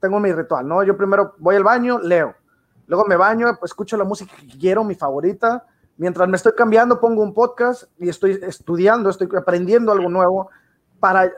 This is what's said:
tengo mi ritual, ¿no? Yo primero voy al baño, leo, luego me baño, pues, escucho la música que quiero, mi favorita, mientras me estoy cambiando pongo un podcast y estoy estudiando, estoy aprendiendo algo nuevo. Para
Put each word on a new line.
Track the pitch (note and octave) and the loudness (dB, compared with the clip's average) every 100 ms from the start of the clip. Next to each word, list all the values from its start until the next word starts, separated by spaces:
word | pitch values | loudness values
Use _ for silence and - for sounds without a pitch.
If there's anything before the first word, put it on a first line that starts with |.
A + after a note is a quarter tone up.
tengo | F#3+ G#3 | -4 -2
mi | G3+ | -2
ritual, | D#3+ - D3 C3+ | -2 -4 -4 -2
¿no? | F3 | 0
Yo | G3 F#3 | 0 0
primero | G3 G3+ G3 - | 0 0 0 -2
voy | E3 G3 | 2 4
al | |
baño, | G3 A#3+ B3 A#3+ | 4 2 0 -2
leo, | E3+ F3 C#3+ - _ _ _ _ - | 0 0 0 -8 _ _ _ _ -4
luego | F3 | 0
me | G#3 | 2
baño, | F3 G3 A3+ A#3+ - | 4 2 2 0 -2
pues, | F3 | -8
escucho | - G#3 G#3+ | -10 -6 -4
la | |
música | F#3+ G3+ G3 - | -4 -6 -12 -20
que | C3+ C3+ | -20 -4
quiero, | F3+ G3+ | 0 0
mi | G#3+ | -2
favorita, | F3+ C#3+ C#3 F3 G3 A#3 A#3+ - _ _ - | -4 -6 -2 -4 -2 -2 -2 -8 _ _ -8
mientras | F3 F3 F3+ | -4 0 0
me | F#3 | 2
estoy | A3+ A3+ | 2 2
cambiando | A#3 A3 A#3+ A#3+ | 4 4 4 2
pongo | A#3 A3 | 0 0
un | G3+ | -2
podcast | G#3 A#3+ A#3+ A#3+ B3 - - | 0 -2 0 -4 -4 -10 -10
y | F3 | -8
estoy | D#3+ G3 G3 | -2 -2 -2
estudiando, | F#3 - - E3+ G3 A#3 G3 | -8 -12 -6 0 2 2 0
estoy | F#3+ F3+ F#3 | -2 -4 -4
aprendiendo | F3+ F3 F3+ A#3 A3+ | -2 -2 2 2 2
algo | G3+ F3 | 0 0
nuevo. | F3+ F3+ F#3+ F#3+ _ _ _ _ - | 0 0 0 -6 _ _ _ _ -4
Para | G3 F#3 F#3 | 0 2 2